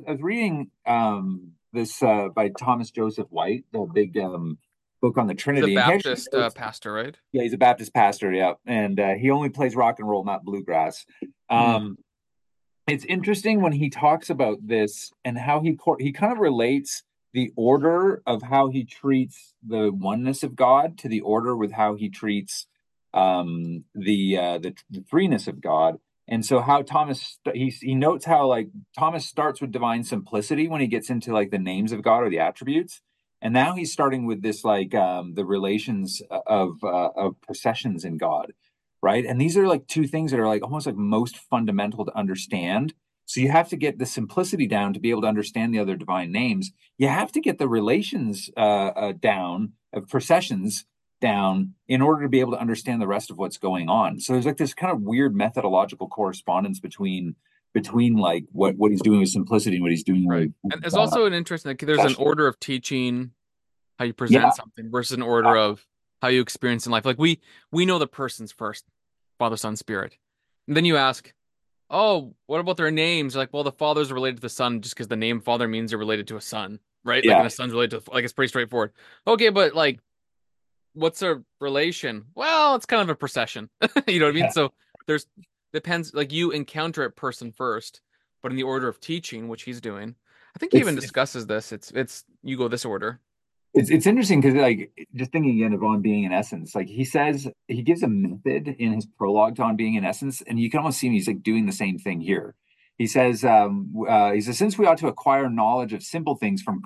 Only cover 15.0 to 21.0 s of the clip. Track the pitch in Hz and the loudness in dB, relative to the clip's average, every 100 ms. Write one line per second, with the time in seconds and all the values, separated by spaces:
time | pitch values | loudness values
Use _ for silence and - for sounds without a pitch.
15 | - _ 123 120 127 151 160 - 165 - | -16 _ -10 -6 -2 0 0 0 0 0
16 | 139 139 208 233 165 120 120 139 139 - | -2 0 0 2 2 2 2 0 -4 -10
17 | - _ _ 127 120 117 117 139 160 175 | -14 _ _ -4 -4 0 4 4 4 2
18 | 190 - - 107 123 139 135 131 120 - | 2 0 -2 -4 0 2 2 0 -6 -4
19 | 139 131 131 - - _ 110 110 104 98 | 2 2 0 -6 -20 _ -6 0 0 0
20 | 98 113 131 135 151 113 131 170 170 - | -2 -2 -2 -4 -6 2 6 6 4 -4